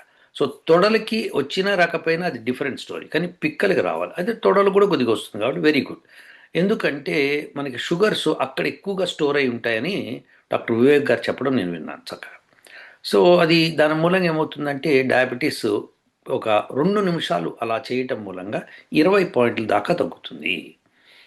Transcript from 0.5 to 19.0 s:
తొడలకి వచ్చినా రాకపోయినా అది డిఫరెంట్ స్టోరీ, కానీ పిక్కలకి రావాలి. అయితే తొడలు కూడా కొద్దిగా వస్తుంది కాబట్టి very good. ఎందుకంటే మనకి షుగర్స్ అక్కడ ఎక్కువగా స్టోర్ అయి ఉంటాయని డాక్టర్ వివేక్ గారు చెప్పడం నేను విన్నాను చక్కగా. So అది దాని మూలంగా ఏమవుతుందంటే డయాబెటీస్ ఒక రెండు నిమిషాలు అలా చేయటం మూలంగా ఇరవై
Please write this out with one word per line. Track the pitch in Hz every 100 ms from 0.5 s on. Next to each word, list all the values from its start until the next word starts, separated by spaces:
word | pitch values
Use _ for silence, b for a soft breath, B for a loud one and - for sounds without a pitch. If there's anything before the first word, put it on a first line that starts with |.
| - -
తొడలకి | 165 208 220 214 220 202 143
వచ్చినా | 131 190 196 190
రాకపోయినా | 165 160 160 165 180
అది | 123
డిఫరెంట్ | 113 127 139 104
స్టోరీ, | - 85 85
కానీ | 160 175
పిక్కలకి | - 151 - - 147
రావాలి. | 90 80 90 -
అయితే | 180
తొడలు | 226 202 190 196
కూడా | 196 202
కొద్దిగా | 151 117
వస్తుంది | 107 - 107 113
కాబట్టి | 175 151
very | 147
good. | - - _ B B B B 160
ఎందుకంటే | 196 220 165 139 143 165 139 147 - 143
మనకి | 139 123
షుగర్స్ | - 170 214 165 156
అక్కడ | - 131 - 143
ఎక్కువగా | - 196 190 175
స్టోర్ | - 156 147
అయి | 131
ఉంటాయని | 117 120 110 151 185 107 139 b b b
డాక్టర్ | - - 113
వివేక్ | 131 147 -
గారు | 117
చెప్పడం | - 92 135 127
నేను | 90
విన్నాను | 82 73 71 - -
చక్కగా. | - - _ B B B B B -
So | 202 180 175
అది | 165 170 160
దాని | 160 151
మూలంగా | 156 170 185 175
ఏమవుతుందంటే | 156 156 143 147 139 - 131
డయాబెటీస్ | 131 120 127 123 151 - 117 104 - _ _ _ -
ఒక | 127 113
రెండు | 104 - 123 170 208
నిమిషాలు | 190 165 - 175 165 -
అలా | 113 113 -
చేయటం | 127 127 107
మూలంగా | 101 90 95 151 - B B
ఇరవై | -